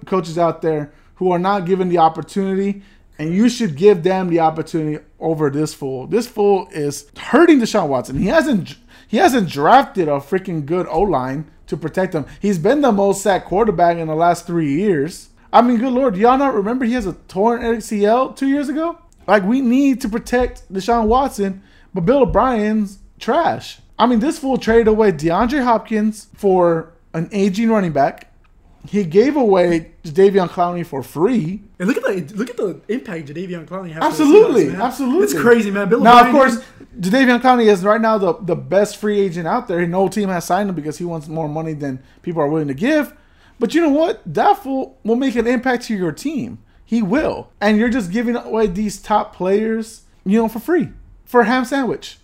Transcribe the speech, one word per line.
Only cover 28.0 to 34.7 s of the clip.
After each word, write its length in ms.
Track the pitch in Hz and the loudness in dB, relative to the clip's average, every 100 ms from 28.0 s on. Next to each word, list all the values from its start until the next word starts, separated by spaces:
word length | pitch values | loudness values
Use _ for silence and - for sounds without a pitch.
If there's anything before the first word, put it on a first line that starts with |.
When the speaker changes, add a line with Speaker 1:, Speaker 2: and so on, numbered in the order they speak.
| 147 - - _ _ _ _ _ 143 | 0 -2 -16 _ _ _ _ _ -6
Speaker 1:
He 160 | 208 | -4
gave 320 | 175 185 262 294 | 0 2 4 2
away 560 | 226 190 175 165 - - | 2 4 2 0 -4 -16
Jadeveon 440 | 170 147 196 190 175 | -6 4 4 4 0
Clowney 360 | - 175 175 165 | -2 -2 -2 -8
for 180 | 135 | -10
free. 580 | 120 139 196 240 160 208 - - | -8 -2 0 0 -2 -6 -14 -6
Speaker 2:
And 100 | 185 | -4
look 100 | 349 | -2
at 60 | |
the, 300 | 539 190 143 208 | -2 -4 -6 -8
look 140 | 240 | -8
at 60 | - | -6
the 220 | 196 151 - | -6 -8 -8
impact 400 | 233 262 165 139 | -8 -8 -12 -12
Jadeveon 400 | 151 185 175 143 | -12 -12 -12 -12
Clowney 240 | 185 180 | -12 -12
has 100 | 156 | -6
Speaker 1:
Absolutely, 600 | 311 - 285 403 453 240 | -4 2 6 8 8 4
Speaker 2:
for 40 | 151 | 0